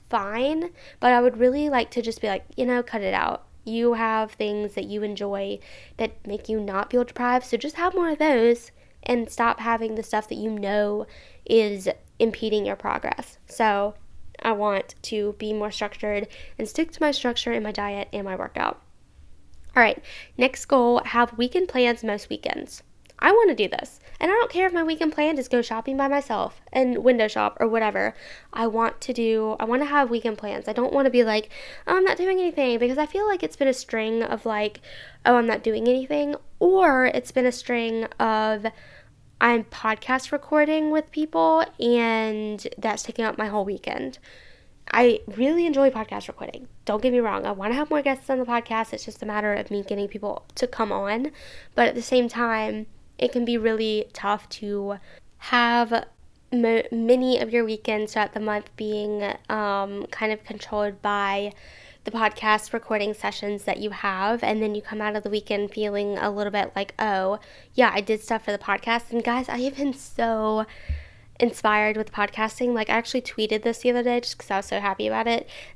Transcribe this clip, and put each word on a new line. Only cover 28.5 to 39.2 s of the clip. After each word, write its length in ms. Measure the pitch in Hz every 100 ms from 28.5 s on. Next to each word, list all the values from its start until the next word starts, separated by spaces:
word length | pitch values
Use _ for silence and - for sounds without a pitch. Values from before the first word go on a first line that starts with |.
I 160 | 226 226
want 320 | 220 233 -
to 120 | -
do, 420 | 240 226 220 220 214
I 40 | 226
wanna 200 | 254 294
have 240 | 285 254
weekend 280 | 233 226 214
plans. 300 | 208 208 208
I 60 |
don't 180 | 220 254
wanna 180 | 277 269
be 140 | 240
like, 260 | 226 214 214 - - - -
"Oh, 80 | 370
I'm 80 |
not 140 | 381 -
doing 220 | 370 370
anything," 400 | 359 302 262 233
because 180 | 240 262
I 80 | 302
feel 200 | 381 415
like 160 | 381
it's 140 | 311 -
been 140 | 269
a 40 |
string 500 | 254 - 226 220 226
of, 220 | 226 220 226
like, 360 | 214 214 - - - - - 247
"Oh, 100 | 240
I'm 120 | 226
not 160 | 214
doing 240 | 226 220 233
anything," 480 | 254 262 294 294 294 - -
or 460 | 359 381 349 262 254
it's 260 | - 247
been 140 | 262 254
a 60 |
string 520 | 247 - 240 226 226 226 -
of, 460 | 226 214 214 214 220 - - - - _